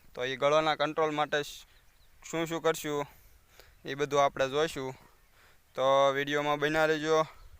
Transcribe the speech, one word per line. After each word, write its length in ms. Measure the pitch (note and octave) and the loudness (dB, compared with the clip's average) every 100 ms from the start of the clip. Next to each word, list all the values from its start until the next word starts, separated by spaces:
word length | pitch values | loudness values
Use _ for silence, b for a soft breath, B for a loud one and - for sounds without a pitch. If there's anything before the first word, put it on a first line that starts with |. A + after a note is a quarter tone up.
| b | b
તો 120 | - B2+ | -8 -6
એ 100 | C3 | -2
ગળોના 400 | C#3+ D#3 D#3 C#3+ | 2 2 2 0
કંટ્રોલ 360 | D3 D#3 D#3 D3+ | -2 0 -2 0
માટે 220 | D3 D3 | -2 -2
શ-, 220 | D3 - - b b b _ - | -4 -10 -20 b b b _ -20
શું 240 | - D#3+ E3 | -10 -6 -4
શું 140 | E3 | -2
કરશું 440 | D#3 D#3+ D3+ D3 C#3+ b b - _ b b b D3 | -2 -2 -4 -6 -6 b b -20 _ b b b -10
એ 100 | C#3 | -4
બધું 280 | D3 C#3+ | 0 2
આપણે 220 | C#3 C#3 C3+ | 2 2 -2
જોઈશું. 380 | C#3 D#3+ D3 C3 C3 b b b b b b _ - | 0 -2 -4 -10 -12 b b b b b b _ -2
તો 100 | C3 C#3 C#3 C3+ | 2 4 4 2
વીડિયોમાં 440 | C#3+ D3 D3 D3 | -2 -2 0 0
બન્યા 300 | D3 D#3 D#3 | 0 2 2
રહેજો 280 | D#3 D#3 D#3 D#3 B B B | 2 2 2 0 B B B